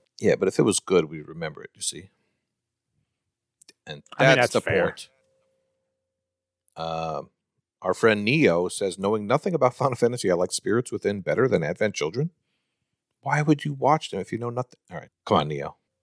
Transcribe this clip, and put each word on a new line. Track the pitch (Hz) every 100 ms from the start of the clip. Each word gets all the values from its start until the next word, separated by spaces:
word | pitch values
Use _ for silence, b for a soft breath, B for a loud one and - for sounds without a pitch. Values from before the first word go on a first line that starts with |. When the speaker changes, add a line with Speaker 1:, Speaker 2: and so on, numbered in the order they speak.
| _ -
Speaker 1:
Yeah, | 107
but | 64 95
if | -
it |
was | 123 95
good, | - 92
we'd | 78 78 73
remember | 80 80 73
it, | -
you | -
see. | - - 92 _ _ _ _ _ _ _ _ _ _ _ _ _ _ _ - _ -
And | 76 - -
Speaker 2:
I | 131
mean, | 131
Speaker 1:
that's | 120
Speaker 2:
that's |
Speaker 1:
the | 113
Speaker 2:
fair. | - 82 87
Speaker 1:
point. | - - _ _ _ _ _ _ _ _ _ _ _ _ _ _ _ _ -
Um, | 80 80 80 73 - _ _ _ _ _
our | 87
friend | 92 113 107
Neo | 104 156 117 85 90
says, | - 98 87
"Knowing | 98 110 104
nothing | 139 208
about | 165 123
Final | - 139
Fantasy, | 123 135 123 98
I |
like | 85 92
Spirits | - - 110 127
Within | 104 101 101
better | 87 98 127
than | 98
Advent | 76 90 104
Children." | - 76 107 160 - _ _ _ _ _ _ _ _
Why | 135 147
would | 151 143
you | 156
watch | 139 131 156 -
them | 95
if | 92
you | 113
know | 120
nothing? | 120 - - _
All | 85
right, | 73 _
come | - 92
on, | 76
Neo. | 71 69 - _ _